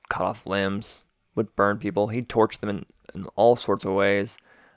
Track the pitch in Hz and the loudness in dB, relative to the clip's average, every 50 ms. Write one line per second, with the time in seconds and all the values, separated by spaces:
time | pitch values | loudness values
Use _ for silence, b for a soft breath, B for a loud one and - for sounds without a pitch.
0 | - - - - 90 92 107 - - - 98 101 98 98 98 101 110 - - - | -8 -6 -4 -2 -2 -2 -4 -6 -6 -4 -2 0 0 -2 -2 -6 -8 -12 -16 -20
1 | _ _ _ _ _ _ - - 110 - _ - 101 101 101 101 104 104 87 101 | _ _ _ _ _ _ -4 -4 -4 -2 _ 2 2 2 2 0 -4 -4 -2 0
2 | 104 107 110 123 120 - - 117 107 - - - - 104 101 98 - - _ _ | 0 0 -2 -6 -6 0 2 2 2 2 0 -4 -6 -6 -6 -6 -8 -14 _ _
3 | _ - - 92 98 - - - 107 120 120 120 - - 98 101 - 98 95 98 | _ -16 -14 -12 -12 -6 2 4 6 6 6 4 2 0 -2 0 0 0 0 2
4 | 98 101 101 101 101 113 - b b b b b b b b | 2 2 2 0 -2 -4 -10 b b b b b b b b